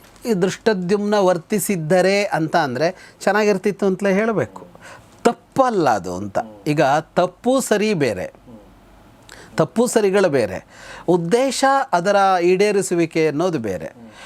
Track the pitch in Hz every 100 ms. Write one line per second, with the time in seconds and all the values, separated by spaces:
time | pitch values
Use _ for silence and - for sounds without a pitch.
0 | - - 254 202 185 - - 202 175 202
1 | 208 208 185 180 - 214 - 196 156 185
2 | 185 202 202 151 160 175 147 123 160 185
3 | - - - 202 214 196 208 196 202 185
4 | 202 190 226 202 120 - - - - -
5 | - - 233 - _ - 254 214 147 107
6 | 90 90 101 95 - - - 147 139 147
7 | 160 - 156 - 240 269 - 214 214 190
8 | 131 92 92 - - 113 - - - -
9 | - - - - - - 160 - 240 233
10 | 202 196 190 139 104 92 - - - -
11 | - 175 170 233 269 - 269 277 269 175
12 | 175 202 196 185 175 185 208 202 185 175
13 | 165 165 156 143 180 156 110 90 76 -
14 | - -